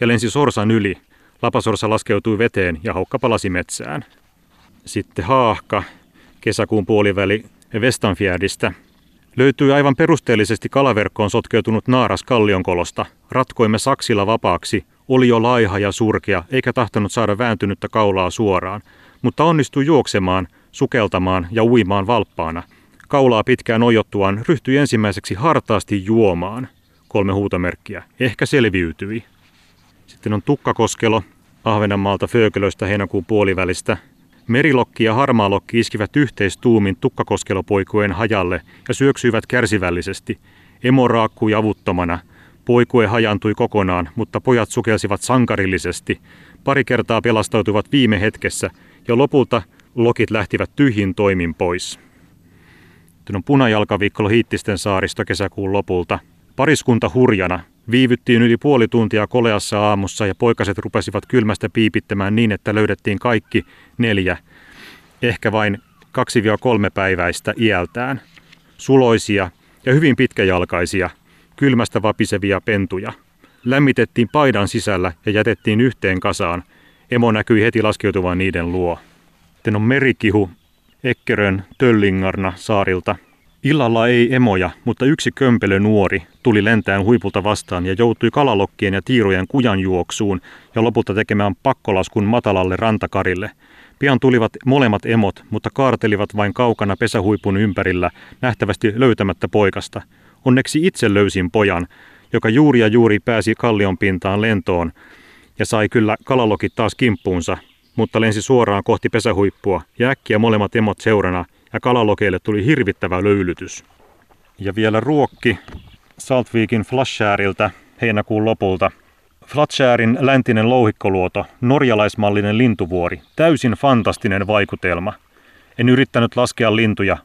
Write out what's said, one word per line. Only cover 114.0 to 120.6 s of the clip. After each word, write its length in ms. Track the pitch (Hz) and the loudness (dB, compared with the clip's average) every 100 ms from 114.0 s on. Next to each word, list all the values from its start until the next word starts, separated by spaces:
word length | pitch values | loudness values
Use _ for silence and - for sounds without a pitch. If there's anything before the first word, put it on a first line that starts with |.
| _ _ _ _ _ - | _ _ _ _ _ -12
Ja 160 | 98 | -8
vielä 260 | 98 110 110 | -2 0 0
ruokki 580 | 120 151 113 - 120 - - - - - _ - | 0 0 0 0 -2 -2 -6 -20 -20 -20 _ -20
Saltvikin 640 | - 127 113 117 110 117 | -2 -2 0 0 0 0
Flaskäriltä 880 | 104 131 127 - 107 101 101 92 107 - _ - | -2 -2 -4 -2 -2 0 -2 0 -4 -4 _ -6
heinäkuun 440 | 117 107 - 107 | -2 -2 -2 -2
lopulta. 460 | 110 110 98 92 95 - _ _ _ _ - | 0 0 -2 0 -2 -4 _ _ _ _ -10
Flatskärin 720 | 135 151 - 127 120 113 131 | -2 -2 2 2 4 2 2
läntinen 500 | 131 135 123 110 | 2 2 2 2